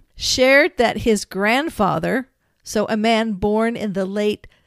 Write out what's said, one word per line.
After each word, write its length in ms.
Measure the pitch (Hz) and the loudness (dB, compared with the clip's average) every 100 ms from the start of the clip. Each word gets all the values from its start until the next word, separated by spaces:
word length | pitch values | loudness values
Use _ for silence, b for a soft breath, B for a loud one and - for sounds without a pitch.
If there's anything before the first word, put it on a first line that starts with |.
| _ - | _ -10
shared 640 | - - 254 277 339 - | -4 2 4 6 4 2
that 200 | 226 214 | 0 0
his 280 | 247 208 - | 0 0 -2
grandfather, 1040 | 190 202 247 311 - 190 160 170 226 247 _ _ _ | -4 0 0 -2 -2 -2 0 -2 -4 -6 _ _ _
so 220 | - 214 208 | -6 -4 -2
a 100 | 214 | 0
man 360 | 220 220 226 | 2 2 0
born 420 | 190 208 214 226 233 | -2 0 0 0 -2
in 180 | 214 | -6
the 120 | 190 190 | -4 -4
late 420 | 202 208 208 - b | -2 -2 -2 -10 b